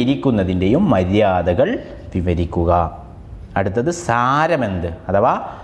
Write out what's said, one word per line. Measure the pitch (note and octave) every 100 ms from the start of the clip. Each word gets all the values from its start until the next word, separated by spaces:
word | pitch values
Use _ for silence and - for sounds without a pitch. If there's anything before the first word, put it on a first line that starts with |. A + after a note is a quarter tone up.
ഇരിക്കുന്നതിൻ്റെയും | B2 C#3 C#3 G#2+ F#2 F#2 F#2 C#3+ G3
മര്യാദകൾ | G2 F#2 G#2 G2+ F2+ F2 F2+ E3+ C#4 - - -
വിവരിക്കുക. | F#2+ F2 E2 E2 F2 E2+ F2 E2+ - - - - - - -
അടുത്തത് | G2 G#2+ C#3+ F3 -
സാരമെന്ത് | A#2+ B2 D3 E3 D#3 A2 F#2 E2+ F2 -
അഥവാ | G2 B2 G3 - -